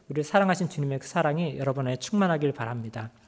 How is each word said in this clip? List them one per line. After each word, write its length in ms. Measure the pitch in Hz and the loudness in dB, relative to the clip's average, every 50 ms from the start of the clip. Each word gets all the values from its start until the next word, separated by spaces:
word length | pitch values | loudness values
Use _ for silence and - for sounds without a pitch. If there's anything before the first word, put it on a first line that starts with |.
| _ - | _ -6
우리 140 | 143 151 147 | -4 -4 0
사랑하신 460 | - - 202 196 190 180 - 180 160 | 2 4 4 4 4 4 2 0 -2
주님의 280 | - 147 143 139 139 135 | -2 -2 -2 -2 -2 -4
그 100 | - - | -4 -2
사랑이 520 | - 180 156 151 147 165 175 151 135 135 | 0 2 2 2 2 0 0 -2 -2 -2
여러분 260 | 135 135 127 139 131 | -2 0 0 0 0
안에 120 | 127 127 131 | -2 -2 -2
충만하길 560 | - - - 208 196 180 165 147 151 143 135 | -4 0 2 2 4 4 2 2 2 0 0
바랍니다. 580 | - 117 113 120 117 113 113 - 113 110 113 - _ _ | -2 -4 -4 -4 -6 -6 -8 -8 -8 -8 -10 -12 _ _